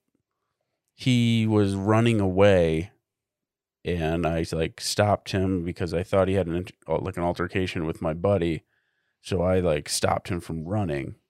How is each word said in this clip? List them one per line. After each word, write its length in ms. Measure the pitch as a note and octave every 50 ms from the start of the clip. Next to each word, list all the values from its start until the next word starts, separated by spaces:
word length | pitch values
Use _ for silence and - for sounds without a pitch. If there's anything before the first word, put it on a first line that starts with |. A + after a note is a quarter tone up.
| _ _ _ _ _ _ _ _ _ _ _ _ _ _ _ _ _ _ _
he 520 | - - C3 B2 A#2+ A#2+ A#2 A#2 A2+ A2 A2
was 260 | G#2+ G#2 G2+ G2 G2
running 460 | G2 F#2+ G#2 A2 A2 A2+ A#2 A2+ G#2+
away, 720 | G2+ F#2+ F2+ F#2+ G2 G2+ G2 F2+ E2+ E2 D#2+ D#2 E2+ - _ _ _ _ _ _ _ _ _ _ _ _ _ _ _ _ _ _ -
and 400 | - F2+ F2 D#2+ D#2 E2 F2 E2+
I, 200 | D#2+ E2 E2 E2+ -
like, 280 | - D#2+ E2 D#2+ - -
stopped 520 | - - - - G#2 G#2 G2+ - - -
him 320 | - G2 F#2 F#2+ F#2+ F2+ E2+
because 280 | F2 E2+ - G2 E2+
I 120 | F2 E2+ F#2
thought 240 | - - G2 F#2+ F#2+
he 60 | F#2+
had 120 | G2 F2+
an 80 | E2 E2
int-, 180 | F2 F#2 - - _ _
uh, 120 | - D#2+ D#2
like, 180 | D#2+ F#2 F#2
an 80 | F#2 F2
altercation 600 | F2 F2 - F2 F2+ - G2+ F#2 F2+ - F#2+ D#2+
with 140 | D#2+ D#2+ -
my 140 | - D#2+ D#2
buddy, 480 | E2+ E2+ G2+ G2+ F#2+ E2+ E2+ D#2+ - - _ _ _ _ _ _ _ _ _ _ _
so 220 | - - G2 F2+
I, 160 | E2+ F#2 F#2 F#2
like, 300 | F2+ F2 D2+ D2+ D2 -
stopped 400 | - - - F#2+ F2+ F2 - -
him 120 | F#2+ F2
from 240 | - - E2 E2 D2+
running. 520 | E2+ G2+ G#2+ G2+ F2 D2 C#2+ C2+ D#2 G2+ _ _